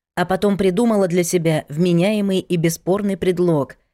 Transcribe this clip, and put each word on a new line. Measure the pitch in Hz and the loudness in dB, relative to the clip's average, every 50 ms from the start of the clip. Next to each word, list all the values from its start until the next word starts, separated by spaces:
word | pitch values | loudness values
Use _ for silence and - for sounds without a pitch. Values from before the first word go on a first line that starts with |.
| _ _ _ | _ _ _
А | - 180 | -6 -4
потом | - 185 185 - 208 202 170 | -2 -2 -2 0 0 0 2
придумала | 196 190 180 190 240 233 220 202 190 180 | 0 0 2 2 0 2 2 2 0 0
для | 170 180 175 | 0 0 0
себя | 170 - 180 156 165 156 151 - - | 0 0 0 0 0 0 0 -2 -4
вменяемый | 147 151 180 180 170 170 175 208 220 208 208 196 190 185 | -4 0 0 2 2 2 2 2 0 0 0 0 -2 -2
и | - - 180 170 | -2 -2 -2 -2
бесспорный | 160 170 165 - - 165 185 202 202 202 196 - | 0 -2 -2 -4 -2 -2 -2 0 0 -2 -4 -2
предлог — | 190 180 185 170 180 175 165 147 131 - - - _ _ | -2 -2 0 0 2 2 2 0 -2 -4 -8 -16 _ _